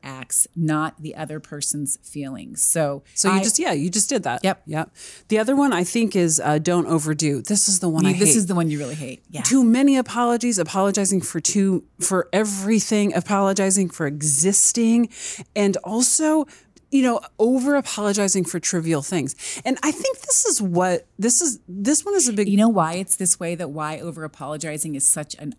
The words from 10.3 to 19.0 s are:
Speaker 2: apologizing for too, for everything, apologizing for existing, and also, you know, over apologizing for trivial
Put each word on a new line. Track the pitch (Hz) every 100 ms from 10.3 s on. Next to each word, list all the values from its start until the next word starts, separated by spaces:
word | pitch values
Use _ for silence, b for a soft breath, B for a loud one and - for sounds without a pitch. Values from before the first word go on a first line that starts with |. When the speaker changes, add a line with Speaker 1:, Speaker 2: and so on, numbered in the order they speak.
| 240 240 208
Speaker 2:
apologizing | 160 196 196 202 196 196
for | 170 170
too, | - 208 196 180 - -
for | 160 185 -
everything, | 180 214 196 190 220 - 214 202 -
apologizing | - 202 196 190 190 190 180
for | - 156
existing, | 147 151 135 175 202 - - 226 233 233 B B B B -
and | 285 392
also, | - 226 247 - 311 311 285 B B _ _
you | 277
know, | 254 233 - -
over | 226 262 254 285
apologizing | 269 - 208 202 196 190
for | 175 180
trivial | - 180 160 156